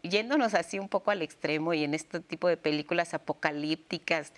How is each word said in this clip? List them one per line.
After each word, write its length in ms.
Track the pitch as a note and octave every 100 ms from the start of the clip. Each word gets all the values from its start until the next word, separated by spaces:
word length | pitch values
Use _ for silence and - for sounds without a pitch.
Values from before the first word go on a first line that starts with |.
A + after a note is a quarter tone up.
yéndonos 540 | F3 G3 A#3 D4 A3+ F#3+
así 240 | E3+ G3
un 100 | G3
poco 220 | G3 -
al 100 | G3+
extremo 540 | D#3 - D3 D3+ D#3+ D#3+
y 80 |
en 100 | D3
este 260 | D3+ - E3+
tipo 280 | - D#3+ F3+
de 100 | D#3+
películas 560 | D3+ D3 - F3 E3+
apocalípticas 1200 | D#3+ - - D#3 D3 D3+ D#3 - E3 - E3 -